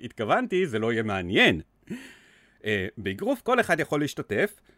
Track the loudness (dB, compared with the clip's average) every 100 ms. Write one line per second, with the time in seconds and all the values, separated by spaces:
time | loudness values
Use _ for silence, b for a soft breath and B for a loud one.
0 | -10 -4 2 2 2 0 0 0 0 0
1 | 0 -2 0 4 4 2 -4 _ -14 -14
2 | B B B B B B -4 -2 -2 -6
3 | -6 -4 -2 -2 0 0 2 0 0 -2
4 | -2 -6 -4 -2 -2 -4 b